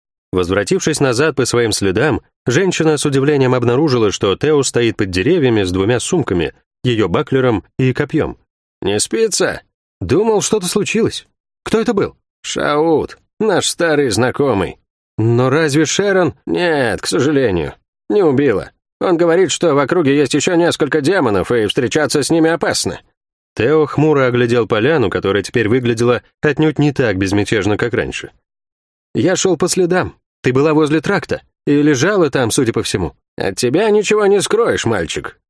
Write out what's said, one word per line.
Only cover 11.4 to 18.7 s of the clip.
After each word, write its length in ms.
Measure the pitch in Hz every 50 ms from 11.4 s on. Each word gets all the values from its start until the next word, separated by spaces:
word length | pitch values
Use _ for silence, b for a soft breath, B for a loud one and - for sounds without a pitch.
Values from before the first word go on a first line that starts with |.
| _ _ _ _ -
Кто 180 | - - 226
это 120 | 220 247 233
был?" 240 | 196 139 - - _ _ _ _ _ -
"Шаут, 760 | - - - 143 147 147 147 160 165 160 127 80 - - _ _ _ _ -
наш 280 | 208 220 185 143 -
старый 440 | - - - 175 165 151 147 143 123
знакомый". 680 | 98 104 123 123 - - 143 139 113 98 87 73 - _ _ _ _ _ _ _ - -
"Но 320 | 110 113 117 123 127 131
разве 340 | 135 160 160 147 131 156 156
Шерон?" 500 | - - - 196 202 190 190 175 160 - _ -
"Нет, 560 | - 165 165 175 170 160 143 127 113 95 82 -
к 40 |
сожалению, 680 | - - 175 123 151 151 135 135 110 92 85 76 69 - _ _ _ _ _ _ -
не 140 | 208 208 190
убила. 480 | 156 135 123 147 135 104 90 73 -